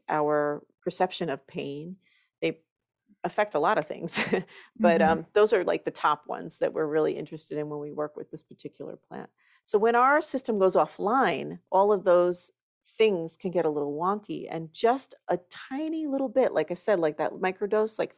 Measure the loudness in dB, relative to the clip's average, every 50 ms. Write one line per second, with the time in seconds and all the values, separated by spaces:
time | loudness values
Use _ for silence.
0 | _ -4 -2 0 0 2 2 0 0 0 -4 -6 -10 _ _ _ -8 -6 -2 0
1 | -2 -2 -2 -4 -6 -6 -6 -8 _ _ -12 -10 -10 -10 -10 -10 -12 -14 -16 -18
2 | _ _ _ _ _ _ _ -4 -4 -4 -4 _ _ _ _ _ _ _ _ _
3 | _ _ _ _ -8 -4 0 -2 -2 0 0 0 2 2 0 0 -2 -6 -8 -6
4 | -2 0 0 0 0 0 -2 -2 -4 -6 -16 -20 -20 -16 _ 2 4 4 6 6
5 | 4 4 2 0 -2 _ 4 4 4 6 4 2 2 2 -2 -2 -2 -6 -4 0
6 | 0 0 0 0 _ -10 -10 -8 -8 -6 -4 -2 -2 -2 0 -2 -4 0 0 0
7 | 0 0 -2 -4 -8 -12 -12 -16 -12 -10 -8 -8 -6 -6 -8 -10 -10 -10 -8 -8
8 | -8 -8 -8 -12 -14 -14 -16 -18 -18 -20 -20 -16 -16 -16 _ -14 -16 -14 -16 -16
9 | _ -18 -16 -16 -16 -18 _ _ _ _ _ _ -6 0 0 2 4 4 4 6
10 | 6 6 4 4 2 0 -2 -2 -2 -2 0 4 4 4 4 4 2 2 -2 -4
11 | -2 0 2 2 2 2 0 -2 -4 -8 -12 -14 _ 0 2 4 4 4 4 2
12 | 4 6 6 6 6 4 2 -2 -6 -8 _ _ _ _ _ _ -20 -6 0 2
13 | 2 2 2 0 -4 -6 -6 -6 -6 -2 0 0 0 0 0 -2 -4 -4 -4 -2
14 | -2 -2 -2 -2 -6 -10 -10 -10 -10 -8 -8 -10 -10 -10 -6 0 2 2 2 2
15 | -2 -8 -10 _ _ -4 -4 -4 -4 -8 -18 -16 -12 -10 -8 -6 -6 -6 -6 -4
16 | -4 -2 -2 -2 -2 0 0 2 2 2 2 0 -2 -2 -4 -4 0 0 2 2
17 | 2 0 0 -2 -4 -4 -4 -2 -2 -2 -2 -2 -4 0 0 0 0 0 -2 -4
18 | -6 -6 _